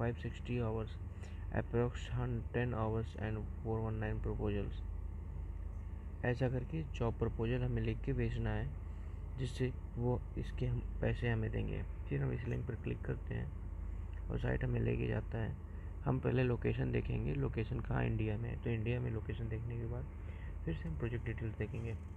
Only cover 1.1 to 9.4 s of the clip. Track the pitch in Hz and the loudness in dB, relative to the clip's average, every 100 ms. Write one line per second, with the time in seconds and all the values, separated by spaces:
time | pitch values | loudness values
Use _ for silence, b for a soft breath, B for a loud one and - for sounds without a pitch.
1.1 | B B B B - 113 117 120 - - | B B B B -2 2 4 4 2 -2
2.1 | 123 123 117 - 120 123 113 110 113 110 | 0 2 0 0 2 2 2 2 2 0
3.1 | - 107 107 104 - 113 110 110 110 110 | -2 0 0 -2 -2 0 2 2 0 0
4.1 | 113 113 101 107 101 98 - - - - | 0 0 2 2 2 0 -2 -4 -4 -4
5.1 | - - - - - - - - - - | -4 -4 -4 -4 -4 -4 -4 -4 -6 -6
6.1 | - 123 123 131 127 127 160 143 - 117 | 0 2 4 4 2 0 -2 -2 0 0
7.1 | - 113 117 117 123 123 117 113 113 - | 2 0 2 2 2 2 2 2 2 2
8.1 | 123 117 117 113 107 - - B B B | 2 2 2 2 2 0 -2 B B B
9.1 | B - - | B -4 -2